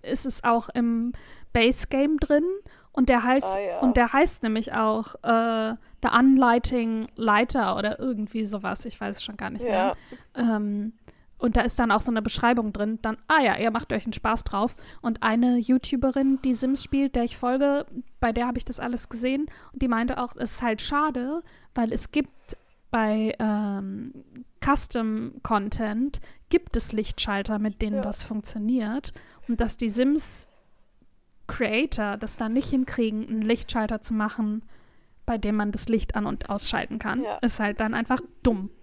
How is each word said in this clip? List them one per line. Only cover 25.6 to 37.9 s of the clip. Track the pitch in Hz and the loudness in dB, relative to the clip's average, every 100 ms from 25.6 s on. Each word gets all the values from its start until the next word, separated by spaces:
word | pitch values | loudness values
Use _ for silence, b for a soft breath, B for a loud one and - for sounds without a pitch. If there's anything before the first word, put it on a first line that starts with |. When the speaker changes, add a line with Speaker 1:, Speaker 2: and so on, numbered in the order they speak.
| 202 - 220 214 269 - B B - | 0 -2 -2 0 -2 -4 B B 0
Speaker 1:
gibt | 339 - 233 | 0 2 -2
es | - | 0
Lichtschalter, | 214 214 - - 202 196 214 | -4 -4 -4 -2 -2 0 0
mit | 214 202 | -2 -2
denen | 214 208 | -2 -2
Speaker 2:
Ja. | |
Speaker 1:
das | 208 208 | -2 -6
funktioniert. | - 214 - 220 214 254 214 247 - B B B - | -6 -6 -6 -4 0 0 0 -4 -6 B B B -4
Und | 233 | 0
dass | 226 - | 0 0
die | 233 | -2
Sims-Creator | 214 262 294 - - - _ _ _ _ _ - _ _ - - - 330 214 294 - 208 208 | 2 4 4 0 -4 -6 _ _ _ _ _ -20 _ _ -20 -12 -4 0 0 0 -2 -4 -4
das | 220 - | -8 -6
dann | 220 | -2
nicht | 240 - | 0 0
hinkriegen, | 269 254 - 226 214 226 | 0 0 0 0 -2 -4
einen | 220 | -2
Lichtschalter | 214 240 - 240 214 220 | 0 0 0 -2 -2 -4
zu | - | -4
machen, | 220 214 - 214 214 - b b b b b - | -2 -2 -2 -4 -4 -8 b b b b b -4
bei | 226 | -2
dem | 208 214 | 0 0
man | 208 | 0
das | - - | -4 0
Licht | 226 - 220 | 0 0 -2
an- | 208 | -2
und | - - | -6 -4
ausschalten | 208 - - - 226 | -4 -2 -4 -4 -6
kann, | 214 247 | -4 -4
Speaker 2:
Ja. | 226 208 | -4 -2
Speaker 1:
ist | 247 - | -2 0
halt | 208 208 | -2 0
dann | 220 | -2